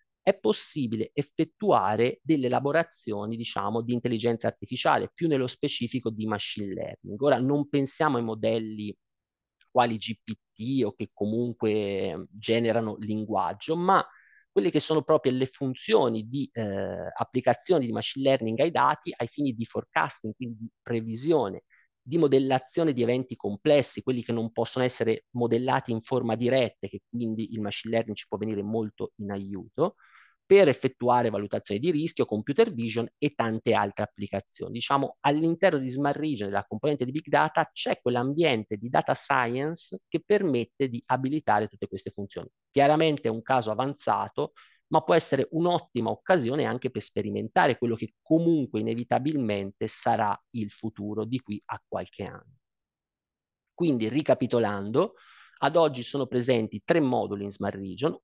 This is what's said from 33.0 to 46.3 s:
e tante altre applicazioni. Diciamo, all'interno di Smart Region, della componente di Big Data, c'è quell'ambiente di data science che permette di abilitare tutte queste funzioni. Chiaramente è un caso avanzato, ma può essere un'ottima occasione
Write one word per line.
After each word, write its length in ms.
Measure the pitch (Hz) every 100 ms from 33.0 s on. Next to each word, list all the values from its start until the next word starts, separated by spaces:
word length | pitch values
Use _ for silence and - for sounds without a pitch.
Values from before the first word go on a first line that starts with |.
| 117 -
e 160 | 147 -
tante 360 | 113 110 -
altre 300 | 104 101 -
applicazioni. 680 | 104 - 101 98 - - 90
Diciamo, 460 | 113 - 139 135 -
all'interno 580 | - 147 165 170 185 151
di 100 | 131
Smart 260 | 127 143 143
Region, 320 | 156 123 101
della 180 | 101 -
componente 380 | 110 151 143
di 80 | 127
Big 160 | 143 160
Data, 420 | 147 156 - 156
c'è 280 | - - -
quell'ambiente 760 | - 120 127 147 165 117 107 104
di 120 | 117
data 260 | 147 160
science 840 | 147 - 135 120 123 147 170 - 190 _
che 120 | 165 -
permette 640 | 208 190 123 113 - 135
di 120 | 120 -
abilitare 640 | 127 131 151 - 107 107
tutte 180 | 101 104
queste 240 | 98 -
funzioni. 380 | - 101 - 90 _ _
Chiaramente 600 | 139 139 151 160 147 -
è 20 |
un 120 | 113
caso 280 | - 131 110
avanzato, 840 | 107 135 143 - 104 104 - 151 _ - _ -
ma 140 | 156
può 120 | -
essere 320 | 170 - 135 -
un'ottima 580 | 160 175 175 - 120 110
occasione 540 | 107 -